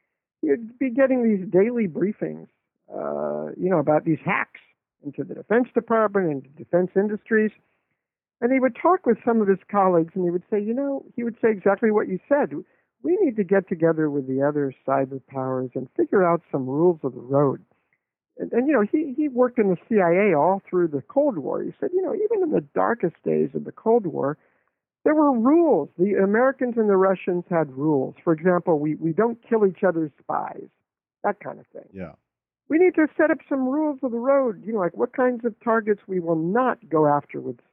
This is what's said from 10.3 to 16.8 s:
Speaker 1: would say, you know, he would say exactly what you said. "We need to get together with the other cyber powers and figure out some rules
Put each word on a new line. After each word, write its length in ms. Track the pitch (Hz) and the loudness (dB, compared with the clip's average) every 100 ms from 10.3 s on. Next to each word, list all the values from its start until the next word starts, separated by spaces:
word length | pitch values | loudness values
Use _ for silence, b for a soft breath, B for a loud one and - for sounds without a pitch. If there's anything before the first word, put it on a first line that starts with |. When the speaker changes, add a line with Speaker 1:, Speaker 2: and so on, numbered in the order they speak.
Speaker 1:
would 140 | 175 - | -4 -4
say, 100 | 208 | -4
you 140 | 208 | -4
know, 300 | 240 277 277 - | -4 -4 -6 -10
he 100 | - | -10
would 120 | 233 233 | -8 -2
say 100 | 226 | 0
exactly 400 | 202 196 196 226 | 2 0 2 2
what 180 | 214 - | 2 0
you 120 | 185 - | -4 0
said. 240 | 294 214 143 - _ _ _ | 0 0 -6 -12 _ _ _
"We 140 | 254 370 | -2 0
need 200 | 339 220 | 0 0
to 80 | |
get 240 | 180 196 185 | 0 0 0
together 420 | 170 165 160 156 | 0 0 2 0
with 160 | 143 131 | -2 -4
the 140 | 131 | -2
other 300 | 143 147 139 127 - | 0 0 -4 -6 -2
cyber 340 | 135 135 135 - | -2 -2 -8 -12
powers 440 | 135 131 131 127 | -8 -6 -4 -6
and 140 | 131 131 - | -8 -8 -4
figure 280 | 320 214 | 0 2
out 180 | 175 170 _ | 2 0 _
some 140 | 147 127 | -6 -4
rules 340 | 139 | 2